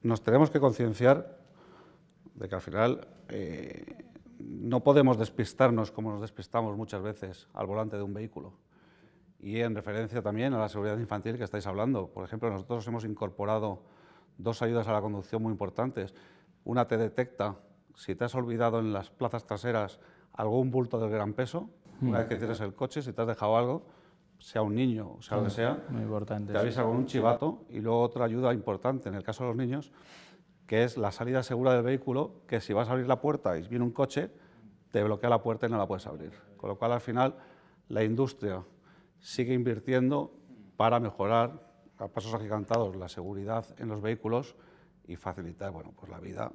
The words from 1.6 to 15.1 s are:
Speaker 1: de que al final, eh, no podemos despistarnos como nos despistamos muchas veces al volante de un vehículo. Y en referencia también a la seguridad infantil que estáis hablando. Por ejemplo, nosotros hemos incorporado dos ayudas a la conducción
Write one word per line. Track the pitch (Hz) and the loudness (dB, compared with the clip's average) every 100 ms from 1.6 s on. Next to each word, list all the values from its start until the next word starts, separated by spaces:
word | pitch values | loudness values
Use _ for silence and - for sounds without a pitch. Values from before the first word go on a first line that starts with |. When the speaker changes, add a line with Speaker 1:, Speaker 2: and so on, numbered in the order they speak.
| - - - - _ _ - | -20 -20 -20 -20 _ _ -20
Speaker 1:
de | - 92 | -12 -6
que | |
al | 92 | -6
final, | - 101 120 131 - - - | -4 4 4 2 -6 -20 -10
eh, | 101 87 82 - - - - - - - - | -8 -6 -8 -10 -12 -14 -16 -18 -20 -20 -16
no | - - 117 123 | -12 -6 0 4
podemos | 143 143 131 113 | 8 8 8 6
despistarnos | 110 - 110 - 131 117 107 | 2 -2 -4 4 6 6 0
como | - 110 | -4 -6
nos | 104 | -6
despistamos | 110 - - 120 110 101 | -10 -12 -4 -2 -2 -4
muchas | 107 101 | -6 -6
veces | 101 104 95 90 - | -6 -8 -12 -12 -14
al | - 98 | -8 -4
volante | 104 110 104 | -4 -4 -4
de | |
un | 101 | -6
vehículo. | 101 113 - 71 - _ _ _ _ - _ _ _ | -6 -8 -12 -14 -18 _ _ _ _ -20 _ _ _
Y | 101 110 | -6 -2
en | 120 | 0
referencia | 104 104 104 113 120 | -2 -4 -4 -4 -4
también | 104 107 131 | -2 0 0
a | 123 | 2
la | 107 | 0
seguridad | 107 104 107 | 0 -2 -2
infantil | 113 104 110 120 | -2 -4 -4 -6
que | |
estáis | 104 104 98 | -4 -4 -4
hablando. | 95 117 127 90 | -2 0 0 -4
Por | - | -10
ejemplo, | 90 110 117 | -10 -4 -2
nosotros | 98 - 117 107 | -2 -4 -6 -4
hemos | 113 | -6
incorporado | 113 104 101 92 101 110 107 95 - - - - _ - | -6 -4 -6 -4 0 0 -2 -6 -12 -20 -20 -20 _ -6
dos | 104 113 | -4 0
ayudas | 117 117 107 | 0 2 2
a | |
la | 107 | 0
conducción | 104 | 0